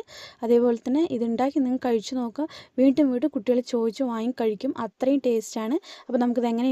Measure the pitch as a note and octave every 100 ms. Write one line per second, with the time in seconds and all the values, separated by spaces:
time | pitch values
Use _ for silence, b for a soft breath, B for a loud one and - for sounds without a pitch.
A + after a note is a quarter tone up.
0 | - B B B A3+ A#3+ A#3+ A#3 B3 C#4
1 | E4+ B3 A#3 A3+ C4+ D4 B3+ B3+ B3+ A3+
2 | - B3+ A#3 G#3 D#4 B B - C4+ C4+
3 | C#4 B3 D4 C4 G3+ B3 B3 A#3+ A3+ G#3
4 | C4 A3+ A#3 B3+ A3 G#3 C4+ - A3 -
5 | C4 C#4 B3+ A3+ - A3+ A3 D#4+ B B
6 | B B3 A#3+ A#3+ A#3 A#3 C4